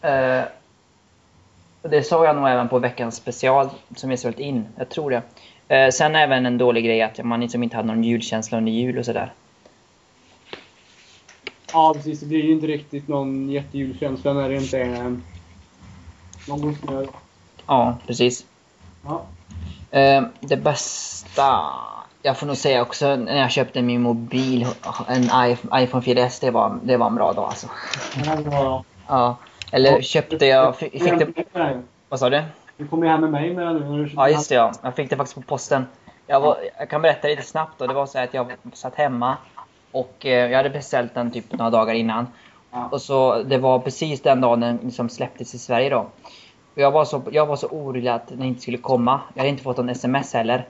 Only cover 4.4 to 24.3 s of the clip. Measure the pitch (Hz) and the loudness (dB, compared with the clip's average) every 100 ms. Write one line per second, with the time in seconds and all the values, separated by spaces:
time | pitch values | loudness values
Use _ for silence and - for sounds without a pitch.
4.4 | 143 131 104 - 127 - 147 123 113 - | -4 -4 -6 -10 -8 -6 -2 -2 -4 -20
5.4 | - - _ 135 135 - 151 156 147 131 | -20 -20 _ 6 6 6 2 4 4 4
6.4 | 127 120 123 117 113 113 110 113 120 117 | 2 2 4 4 2 2 0 -2 -4 -2
7.4 | 120 120 120 117 110 113 113 117 113 110 | -2 -2 -4 -2 -2 0 0 0 -2 -6
8.4 | 110 117 110 110 123 123 120 113 - - | -4 -2 -2 -2 -2 -4 -4 -4 -6 -12
9.4 | _ _ _ _ _ _ _ _ _ _ | _ _ _ _ _ _ _ _ _ _
10.4 | _ - - _ _ _ - - _ - | _ -20 -20 _ _ _ -20 -20 _ -20
11.4 | - - - 165 160 151 143 147 147 156 | -20 -18 -4 2 4 2 -4 -8 -4 -2
12.4 | 151 156 156 147 147 139 143 143 135 135 | 2 2 0 -4 -6 -12 -4 -4 -2 -4
13.4 | 135 143 139 139 135 127 143 131 143 139 | -4 -6 -6 -8 -8 -6 -6 -4 -2 0
14.4 | 135 139 135 131 123 123 123 123 - - | -2 -2 -2 -2 -2 -4 -6 -6 -10 -20
15.4 | - - - _ - - - - - - | -20 -20 -20 _ -20 -20 -20 -20 -20 -20
16.4 | - 143 147 147 135 135 135 - _ _ | -10 -6 -4 -6 -8 -6 -8 -10 _ _
17.4 | _ _ - 135 120 127 - 123 123 120 | _ _ 0 2 2 -2 -6 0 2 0
18.4 | - _ _ _ - - 139 165 - - | -14 _ _ _ -20 -20 -10 -10 -10 -20
19.4 | - - - - - 139 139 139 120 - | -18 -14 -14 -14 -4 4 6 6 2 -10
20.4 | 139 139 143 139 - - - - - - | -4 -2 0 -2 -6 -10 -12 -14 -8 0
21.4 | 139 117 76 65 55 53 - _ 139 131 | 2 2 -2 -8 -12 -16 -20 _ -4 -2
22.4 | 147 139 147 127 120 - 143 139 117 139 | -4 -2 0 2 0 -2 0 0 -2 0
23.4 | 131 - 127 135 123 120 120 117 117 | 0 0 -2 0 0 2 2 0 -2